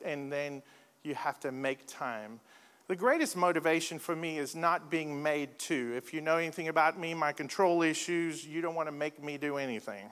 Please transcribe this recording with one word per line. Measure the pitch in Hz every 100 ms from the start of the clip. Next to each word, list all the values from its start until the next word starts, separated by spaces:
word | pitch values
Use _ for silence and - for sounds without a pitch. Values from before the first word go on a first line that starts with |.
And | - 143 139
then | 143 143 139 - - _ _
you | 151
have | 139 147 135
to | 143
make | 131 135 131 -
time. | - 131 113 107 113 _ - - _ -
The | 180
greatest | 226 320 294 180
motivation | 180 165 160 160 165 160
for | - 165
me | 165 156
is | 139 165
not | 170 170 151
being | 160 151 143
made | 151 151 139 -
to. | - 156 120 120
If | - 160
you |
know | 156 165
anything | 165 156 160
about | 160 156 190
me, | 170
my | 165 151
control | 143 143 - 190 170
issues, | 165 156 - 175 170 147
you | 147 156
don't | 165 165
wanna | 156
make | 147 151 151
me | 147 143
do | 147 143
anything, | 135 110 - 101 104